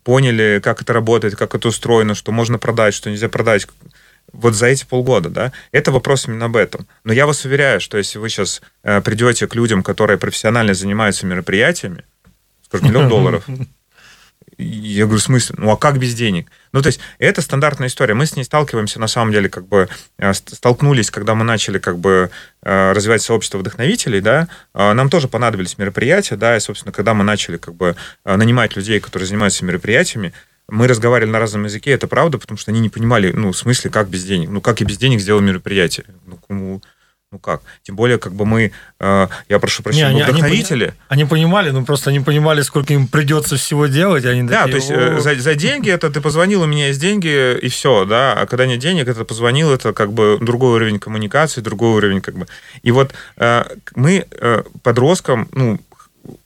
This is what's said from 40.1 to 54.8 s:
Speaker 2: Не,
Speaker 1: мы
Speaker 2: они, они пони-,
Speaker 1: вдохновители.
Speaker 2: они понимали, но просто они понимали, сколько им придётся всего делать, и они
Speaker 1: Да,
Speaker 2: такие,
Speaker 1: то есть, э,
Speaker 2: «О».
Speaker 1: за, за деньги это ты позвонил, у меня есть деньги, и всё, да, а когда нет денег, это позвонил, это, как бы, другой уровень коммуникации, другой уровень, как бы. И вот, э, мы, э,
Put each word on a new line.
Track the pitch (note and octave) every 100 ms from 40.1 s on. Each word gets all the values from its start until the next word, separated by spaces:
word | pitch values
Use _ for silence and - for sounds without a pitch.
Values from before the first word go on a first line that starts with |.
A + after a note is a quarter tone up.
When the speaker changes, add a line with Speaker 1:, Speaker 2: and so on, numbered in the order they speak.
Speaker 2:
Не, |
Speaker 1:
мы | C#3
Speaker 2:
они, |
они | C#3+ D#3
пони-, | D3 G#3
Speaker 1:
вдохновители. | G#3+ B2+ E2+ - -
Speaker 2:
они | C#3
понимали, | D3 D#3+ E3 G3+ D#3+
но | C3+
просто | B2 C#3+ C#3
они | C#3+
понимали, | C#3 D3 D#3 D3
сколько | C#3 D3+ C#3
им | C#3+ C3
придётся | D3+ C#3 D#3 D3 C3+
всего | - D3 D3
делать, | C#3 G3 D3+
и | B2
они | B2
Speaker 1:
Да, | B2 A3 C3
Speaker 2:
такие, |
Speaker 1:
то | C3+
есть, | C#3
э, | B2+ B2 -
Speaker 2:
«О». |
Speaker 1:
за, | D3 C3
за | C#3
деньги | D3+ A3 C#4+ G3+
это | F3 D#3
ты | D3
позвонил, | D3 D#3 F#3 G3+
у | D#3
меня | D3 C#3
есть | C#3
деньги, | F3+ G#3 D#3+ C#3+ B2+ A#2+
и | B2+
всё, | - C#3+ G#2+
да, | F#2+ A#2 C3+
а | G2+ G2+
когда | B2 C3
нет | A#2+
денег, | D#3 F3 B2
это | A2+
позвонил, | G#2+ A2+ A#2+ C#3 D#3+
это, | C3 A2+
как | G2+ G#2
бы, | A2+ G#2 G#2
другой | A#2 A#2+ B2+ A2+
уровень | A2 G#2
коммуникации, | G#2+ A2 G#2 C#3 D#3 B2
другой | A2 G#2 A#2 G#2+
уровень, | G#2 F#2+
как | - F2+
бы. | E2+ - - -
И | A#2
вот, | B2+ C3+ - - -
э, | A#2 A#2+ - - -
мы, | B2 D3 F#3+ -
э, | - A#2+ G#2+ - -